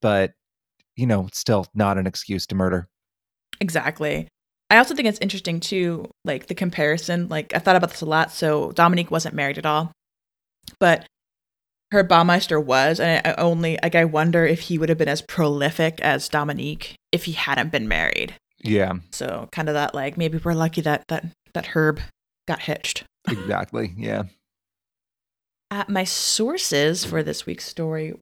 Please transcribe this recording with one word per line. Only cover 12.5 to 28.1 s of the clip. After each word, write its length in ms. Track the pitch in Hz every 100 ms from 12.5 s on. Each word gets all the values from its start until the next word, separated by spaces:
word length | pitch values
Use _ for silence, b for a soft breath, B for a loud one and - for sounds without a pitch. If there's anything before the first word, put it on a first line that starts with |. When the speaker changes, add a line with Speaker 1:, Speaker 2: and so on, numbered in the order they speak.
| 156
Speaker 2:
was, 360 | 139 131 143 160
and 180 | 165 160 160
I, 60 |
I 40 | -
only, 360 | 170 170 165 160
like, 120 | 170 170
I 100 | 165
wonder 400 | 156 165 170 165
if 160 | 165
he 160 | - 165
would 100 | 160
have 80 | 160
been 80 | 147
as 140 | 147
prolific 760 | - - 151 143 143 165 160 160
as 280 | 151 135 -
Dominique 640 | 151 147 143 139 156 - - _
if 140 | 170 -
he 60 |
hadn't 380 | 156 - 139 151
been 160 | 147 110
married. 460 | 80 80 - - - _ _
Speaker 1:
Yeah. 340 | 107 104 92 90 85
Speaker 2:
So 380 | - 131 98 -
kind 160 | - 156
of 60 |
that, 220 | 147 147 143
like, 200 | 139 170
maybe 220 | 160 160
we're 160 | 170
lucky 280 | 165 160 165
that, 220 | 156 147 -
that, 160 | 160 165 - _
that 120 | 175 -
Herb 340 | 165 156 147 - - _ _ -
got 140 | 160
hitched. 420 | - - - - - _ -
Speaker 1:
Exactly, 680 | 107 92 98 98 117 107 95
yeah. 260 | 110 107 95 _ _ _ _ _ _ _ _ _ _ _ _ _ -
Speaker 2:
Uh, 120 | 202 202
my 160 | 196
sources 1000 | 190 - - - 226 370 - 143 151 185 -
for 160 | 165
this 220 | 156 147 -
week's 200 | - -
story 460 | - 160 160 156